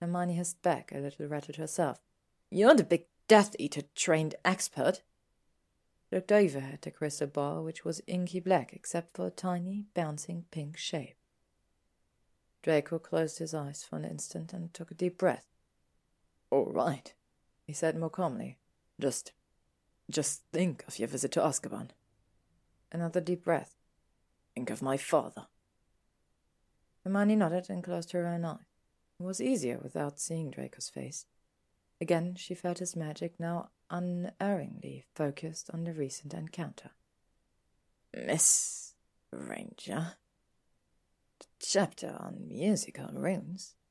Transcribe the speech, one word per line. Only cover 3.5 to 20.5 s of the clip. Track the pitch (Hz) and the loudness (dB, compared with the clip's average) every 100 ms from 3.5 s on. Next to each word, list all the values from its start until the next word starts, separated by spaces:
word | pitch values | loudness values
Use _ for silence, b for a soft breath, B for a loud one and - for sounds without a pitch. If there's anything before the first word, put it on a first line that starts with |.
| - | 2
Eater | 143 - 143 - | -6 -4 -6 -2
trained | - 160 156 - | 2 4 2 0
expert." | - 185 - - 131 190 _ _ _ _ _ _ _ _ _ _ - | 2 2 0 0 0 0 _ _ _ _ _ _ _ _ _ _ -4
Looked | 185 - | -2 6
over | 208 196 139 | 6 6 4
at | 135 143 | -6 -8
the | - | -10
crystal | - 151 - 143 | -4 -4 -2 -4
ball, | 143 143 160 | -2 -2 -2
which | 160 165 | -4 -6
was | 165 165 - | -6 -6 -4
inky | 180 180 180 | -2 -2 -2
black | 175 180 123 | 4 2 2
except | - - 170 170 - | -10 -6 -6 -6 -6
for | 180 | -6
a | |
tiny, | - 185 175 180 202 208 | -4 -2 -2 -2 -6 -6
bouncing | - 160 147 - 170 170 | -4 -2 -4 -6 -8 -8
pink | 165 147 156 | -8 -8 -8
shape. | - 160 123 - _ _ _ _ _ _ _ _ _ _ _ _ _ _ | -6 -6 -6 -14 _ _ _ _ _ _ _ _ _ _ _ _ _ _
Draco | - 156 147 165 | 2 2 2 -4
closed | - 165 160 - | -2 0 0 -2
his | 160 | -6
eyes | 156 143 147 | -4 -6 -8
for | - 156 | -10 -8
an | 151 | -6
instant | 156 - 170 160 | -8 -8 -10 -10
and | 180 170 | -8 -10
took | - 165 | -10 -12
a | 165 | -2
deep | 180 180 | -2 2
breath. | 185 120 - _ _ _ _ _ _ _ _ _ - | 2 2 -4 _ _ _ _ _ _ _ _ _ 0
"All | 139 - | 2 2
right," | - - 139 - - _ _ _ _ - | 2 0 0 -6 -20 _ _ _ _ -12
he | |
said | 147 160 160 | -2 0 0
more | 160 | -2
calmly. | 175 175 123 - 135 _ _ _ - | -2 -2 -2 -8 -12 _ _ _ -2
"Just, | 143 - - - _ _ _ _ _ _ - | -2 -2 -6 -16 _ _ _ _ _ _ -6
just | - 143 - _ | -2 0 -2 _